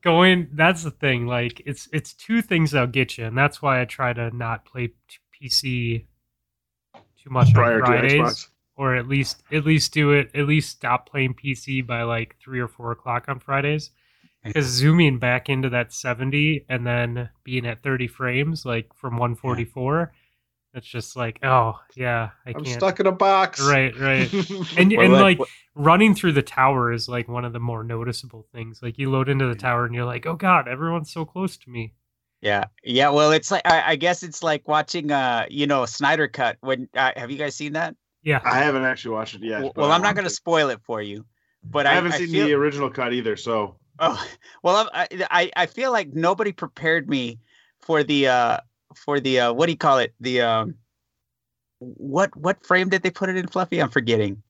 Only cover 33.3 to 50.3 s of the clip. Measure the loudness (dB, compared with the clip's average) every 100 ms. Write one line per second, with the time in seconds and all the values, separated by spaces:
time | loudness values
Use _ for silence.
33.3 | 4 0 -2 2 2 2 0 0 -2 -6
34.3 | -6 -4 -4 -2 -2 -2 -6 -2 0 0
35.3 | -2 -4 -4 0 0 -2 -2 0 2 0
36.3 | -2 -4 -4 -6 -6 -4 -2 -2 -2 -10
37.3 | -8 -8 -8 -8 -6 -8 -10 _ _ -4
38.3 | -2 0 0 0 0 -2 -4 -6 -8 -8
39.3 | -10 -8 -6 -6 -2 2 2 2 -2 -6
40.3 | -6 -2 0 0 -4 -8 -8 -8 -12 -16
41.3 | _ _ _ -6 0 2 2 2 -4 -2
42.3 | 0 2 2 0 -2 -6 -4 -4 -4 -4
43.3 | -6 -4 -4 -4 -10 _ -2 -2 -2 -12
44.3 | -16 -20 -4 0 2 0 -4 -6 -6 -2
45.3 | 0 0 -2 -4 -2 -2 -2 -2 -2 -2
46.3 | 0 -4 -6 -12 -6 -2 -2 0 -4 -4
47.3 | -10 _ _ _ _ -2 0 2 2 4
48.3 | 2 2 0 -6 _ _ -16 -4 -2 0
49.3 | 2 2 2 -2 0 2 2 2 _ -4